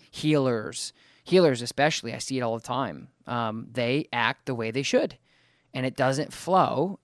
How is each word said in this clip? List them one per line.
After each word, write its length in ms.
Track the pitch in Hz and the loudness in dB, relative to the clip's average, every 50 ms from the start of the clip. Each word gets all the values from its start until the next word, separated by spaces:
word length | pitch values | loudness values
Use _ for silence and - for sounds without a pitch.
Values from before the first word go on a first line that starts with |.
| _ _ - | _ _ -10
heelers, 800 | - 151 151 151 143 135 127 120 110 107 - 117 - - - - _ _ _ _ _ _ | -4 0 2 2 4 4 2 0 -2 -4 -6 -8 -8 -10 -10 -12 _ _ _ _ _ _
heelers 380 | - 175 185 175 147 127 117 120 | 2 6 6 6 6 4 2 -4
especially, 500 | - - - 143 156 156 - - 113 - | -4 0 2 2 2 2 -2 -4 -8 -8
I 40 | |
see 200 | - - - 131 | -8 -8 -6 -4
it 40 | 127 | -2
all 160 | 123 113 113 | -2 -2 -2
the 60 | 113 - | -4 -4
time. 440 | - 120 131 135 101 76 67 - - _ _ _ | -6 -4 -4 -4 -4 -6 -10 -14 -18 _ _ _
Um, 420 | - 120 120 117 110 110 113 117 113 | -6 -4 -2 -2 -4 -4 -8 -10 -8
they 360 | 117 127 120 120 131 151 - - | -4 -2 0 0 0 0 -2 -2
act 340 | - 120 113 117 135 - _ | -2 0 2 2 0 -2 _
the 100 | - 127 | -6 -4
way 160 | 117 110 113 | -4 -4 -4
they 120 | 113 135 135 | -4 -4 0
should, 340 | - - 269 320 160 - - _ _ _ _ _ _ _ _ _ _ - | 2 2 2 2 0 -4 -12 _ _ _ _ _ _ _ _ _ _ -6
and 120 | 131 127 | -4 -4
it 100 | 131 - | -2 0
doesn't 380 | - 131 131 135 143 - - - | 2 2 2 2 0 -2 -6 -8
flow, 680 | - - 165 190 185 143 - 117 127 160 196 196 - | -8 -2 2 4 4 4 4 2 0 0 -2 -4 -6